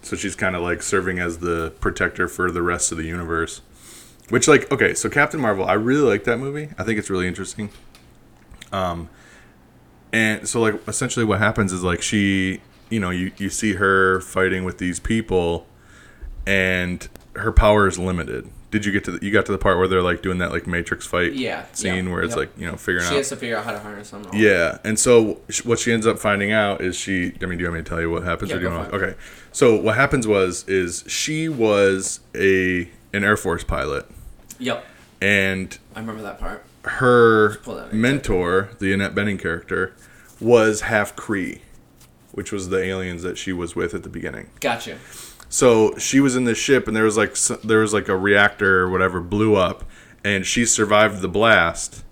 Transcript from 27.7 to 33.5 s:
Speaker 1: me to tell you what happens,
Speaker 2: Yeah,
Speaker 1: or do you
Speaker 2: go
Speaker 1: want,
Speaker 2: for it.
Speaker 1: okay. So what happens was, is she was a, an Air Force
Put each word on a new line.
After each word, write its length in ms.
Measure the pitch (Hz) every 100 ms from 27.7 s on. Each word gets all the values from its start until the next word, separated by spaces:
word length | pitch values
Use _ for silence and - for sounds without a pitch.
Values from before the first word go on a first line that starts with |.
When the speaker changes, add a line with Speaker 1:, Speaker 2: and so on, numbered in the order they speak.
| 82
Speaker 1:
me 40 |
to 60 | 80
tell 100 | 85
you 80 | 82
what 140 | 85
happens, 260 | 90 82 95
Speaker 2:
Yeah, 60 | 92
Speaker 1:
or 20 |
do 60 | 90
you 60 |
Speaker 2:
go 60 | 85
Speaker 1:
want, 120 | 78
Speaker 2:
for 120 | 101
it. 40 | 92
Speaker 1:
okay. 80 | - - - -
So 240 | - 127 107
what 200 | 107 107
happens 300 | 139 143 110
was, 400 | 101 92 85 -
is 340 | 95 90 87 -
she 420 | - - 156 160
was 720 | 143 110 101 98 95 95 - -
a, 560 | - 98 95 92 90 87 - _
an 120 | 101 101
Air 100 | 104
Force 300 | 95